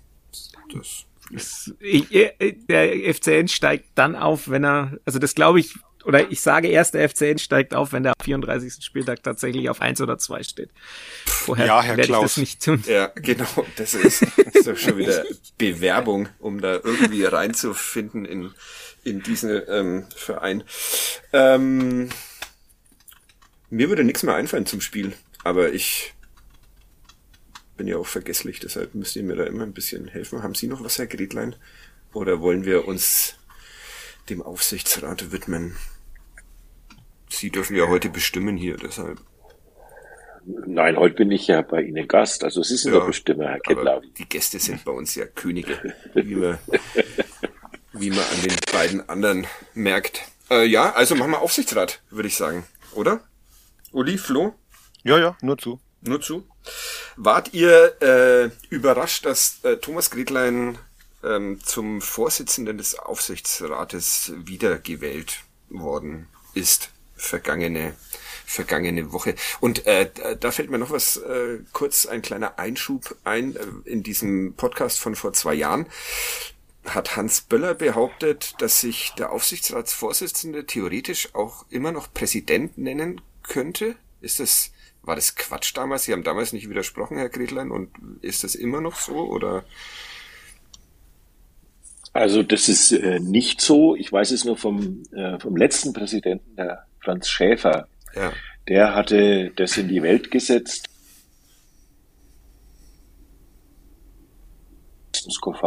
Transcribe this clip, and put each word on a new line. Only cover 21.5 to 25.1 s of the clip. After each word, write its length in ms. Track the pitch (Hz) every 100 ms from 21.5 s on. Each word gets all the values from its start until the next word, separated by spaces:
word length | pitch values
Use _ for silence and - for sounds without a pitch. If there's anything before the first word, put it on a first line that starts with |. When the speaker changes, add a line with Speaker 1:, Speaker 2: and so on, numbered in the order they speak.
| 131 131 131 127 123 123 - - - - _ _ _ _ _ - - _ _ _ _ _
Speaker 1:
mir 180 | 113 147
würde 140 | 185
nichts 200 | 127 -
mehr 120 | 156 87
einfallen 300 | 143 156 98
zum 160 | 101
Spiel, 320 | - 104 98